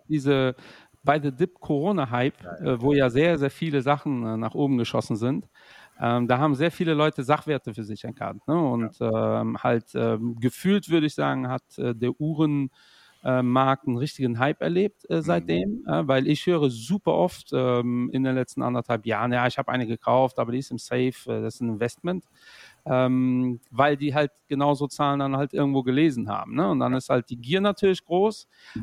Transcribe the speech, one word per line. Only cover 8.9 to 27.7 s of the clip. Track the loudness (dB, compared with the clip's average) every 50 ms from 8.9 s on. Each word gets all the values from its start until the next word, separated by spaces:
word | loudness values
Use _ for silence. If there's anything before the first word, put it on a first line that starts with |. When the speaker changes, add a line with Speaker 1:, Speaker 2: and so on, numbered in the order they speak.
| -4 -4
Speaker 2:
Ja. | -2 -2 0 0 0 0 0 0 -2
Speaker 1:
ähm, | -2 -4 -2 0
halt, | 0 0 0 -2 -4 -4
ähm, | -2 -2 0 0 -2 -2 -6 -4 -2
gefühlt | -2 -2 -2 -2 0 2 2 2 2 2
würde | 2 2 2
ich | 0 0
sagen, | -2 -2 -2 -2 -2 -4 -4
hat, | -6 -6 -8 _ -10 -6
äh, | -4 -4 -2
der | -2 -2 -2 -2 -2
Uhren, | -4 -2 0 0 2 2 2 0 -2 -4 -6 _ _ _ _ -20 -20 _ _ _ -2
äh, | 0 0 2 2
Markt | 4 4 4 4 4 2 0 0
einen | -2 -2
richtigen | -2 -2 -4 -4 -2 -2 -2 0 0
Hype | 0 0 0 0 -2
erlebt, | -2 0 0 0 0 -2 _ -6 -4
äh, | -2
Speaker 3:
Mhm. | -2 0
Speaker 1:
seitdem, | 0 0 0 0 0 0 0 0 -2 -4 -6 -4
äh, | -2 -2 0 2
weil | 2 2 2 2 2
ich | 0 0 2
höre | 0 2 2 2 2
super | 0 -2 -4 -4 -4 -2 0 0 2
oft, | 2 2 0 -2 -6 -10 -4 -2
ähm, | 0 0 2 2 2 0 0 0 -2 -2 -2 -2
in | 0 0
den | 0 0
letzten | 0 -2 -2 -4 -4 -4
anderthalb | -2 -2 -2 -2 -2 -4 -4 -2
Jahren, | -2 -2 0 0 0 0
„Ja, | 2 0
ich | 0 0 -2
habe | -4 -2 -2
eine | -2 -2
gekauft, | -2 -4 -4 0 2 4 4 4 2 0 -2
aber | -2 -2 -2
die | -4
ist | -4 -6
im | -8 -10
Safe, | -6 -4 -2 0 0 0 -2 -4 -8
äh, | -6 -6 -4 -4
das | -6 -6
ist | -4
ein | -4 -4
Investment.“ | -2 -2 -2 -4 -4 -6 -6 -4 -4 -4 -6 _ _ _ _ -20 -20 -20 -20 -20 -20 _ _ -2
Ähm, | 0 2 2 2 2 2 2 2 2 2 0 0 -2 -6 -10 _
weil | 0 2 4 4 4
die | 2 0 0 0
halt | 0 0 0 -2 _ _
genauso | -6 -2 2 2 2 2 2 0
Zahlen | -4 -2 -2 0 0 0 0
dann | 0 -2 0
halt | -2 -2 -2 0
irgendwo | 0 0 2 2 2 2
gelesen | 2 2 4 4 2 2 0 -4 -4
haben, | -4 -6 -6 -4 -2
ne? | -2 0 0
Und | 2 2
dann | 2 0 0
Speaker 2:
Ja. | -2
Speaker 1:
ist | 0 0
halt | 0 0 0 -2
die | -8
Gier | -10 -4 -2 0 2
natürlich | 2 0